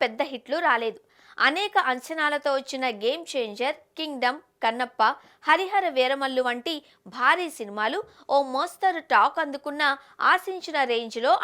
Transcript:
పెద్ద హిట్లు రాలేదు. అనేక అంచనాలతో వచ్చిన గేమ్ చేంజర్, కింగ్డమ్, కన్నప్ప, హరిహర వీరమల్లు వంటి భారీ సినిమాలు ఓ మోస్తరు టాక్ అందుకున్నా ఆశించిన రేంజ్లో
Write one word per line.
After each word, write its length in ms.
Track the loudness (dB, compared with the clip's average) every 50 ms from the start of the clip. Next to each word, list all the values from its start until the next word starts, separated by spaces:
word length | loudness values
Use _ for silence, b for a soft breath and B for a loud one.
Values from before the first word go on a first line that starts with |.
| -2
పెద్ద 180 | -2 0 -2 -4 -4 -4
హిట్లు 260 | -10 -8 -4 -2 0 2 2
రాలేదు. 340 | 2 2 2 -2 -4 -6 _ b b b b b b b 2 2
అనేక 300 | 2 2 -2 0 2 2 2 2 0
అంచనాలతో 560 | -2 -4 -8 -4 0 0 0 0 0 0 0 0 0
వచ్చిన 260 | -2 -4 -6 -4 -2 -2 -2 -2 -2
గేమ్ 200 | -2 -2 -2 -4 -6 -4
చేంజర్, 440 | -4 -4 -4 -4 -4 -2 -4 -4 -4 _ _ _ -10
కింగ్డమ్, 420 | -8 -8 -4 0 0 0 0 -2 -8 _ _ -2 0
కన్నప్ప, 400 | 0 0 0 -4 -4 0 2 2 2 2 B B B B B B 2
హరిహర 380 | 2 2 2 0 0 0 0 0 2 2
వీరమల్లు 440 | 2 2 0 0 -2 -2 0 0 0 -2
వంటి 260 | -2 -4 -4 -6 -6 -6 -8 b b b b -16 -6 0
భారీ 320 | 2 4 4 4 0 -4 -6 -10
సినిమాలు 400 | -12 -10 -6 -2 -2 -2 -2 -4 -8 B B B B B 2
ఓ 40 | 2 2 0 -2
మోస్తరు 460 | -4 -4 -4 -4 -2 -2 0 0 -2 -2 2 4
టాక్ 260 | 4 4 4 2 0 -4
అందుకున్నా 460 | -4 -4 -8 -8 -8 -4 0 0 0 0 -2 B B B B 2 2 2
ఆశించిన 440 | 2 2 -4 -10 -10 -8 -4 -2 0 0 2 0
రేంజ్లో 400 | -2 -2 -4 -6 -2 2 2 2 4